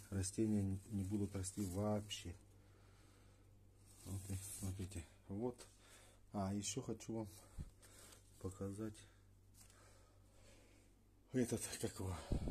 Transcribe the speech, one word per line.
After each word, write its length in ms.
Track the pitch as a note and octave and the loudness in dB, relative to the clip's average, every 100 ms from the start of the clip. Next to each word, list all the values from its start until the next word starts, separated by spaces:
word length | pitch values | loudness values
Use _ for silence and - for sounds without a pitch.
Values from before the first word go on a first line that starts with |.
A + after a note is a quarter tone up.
| - | -2
растения 720 | G2 F#2 - A2 G#2+ G2 F#2+ - | 2 2 4 6 6 6 2 0
не 120 | G2+ | 0
будут 320 | F#2+ G#2 G2 G2 | 2 2 2 0
расти 260 | F#2 - F#2+ | -2 0 0
вообще. 680 | F#2 G#2 G#2+ G#2 - F2 - - - - - - - - - - - - - - - - - F#2 | 2 4 2 0 -4 -6 -8 -14 -20 -20 -20 -20 -20 -20 -20 -20 -20 -20 -20 -20 -20 -20 -14 -6
Вот 160 | F#2+ G2 | -6 -2
и 80 | F#2+ - - | -4 -4 -2
смотрите. 460 | F#2+ F#2+ F#2 F2 - - - | -2 -2 -4 -4 -8 -12 -6
Вот. 400 | G2 B2 A#2+ - - - - - - - | -2 -2 -2 -12 -18 -20 -20 -20 -20 -4
А, 200 | G#2 F#2+ | 0 2
еще 280 | G#2 G#2 - | 2 0 -2
хочу 320 | B2 A2 - | -2 -4 -2
вам 140 | A2+ G#2+ - - - - - - - - - - - | -2 -2 -8 -8 -6 -6 -10 -18 -18 -18 -18 -20 -6
показать 560 | F#2+ F#2 G2 G2 A2 G#2+ - - - - - - - - - - - - - - - - - - - - - - - | -6 -2 -4 -2 -4 -6 -14 -20 -20 -20 -20 -20 -20 -20 -20 -20 -20 -20 -20 -20 -20 -20 -20 -20 -20 -20 -20 -20 0
этот, 280 | C3 A#2 A#2 - - | 4 4 2 0 -2
как 180 | G#2+ - | -2 0
его, 160 | F#2+ E2+ - - - | -2 -2 0 2 2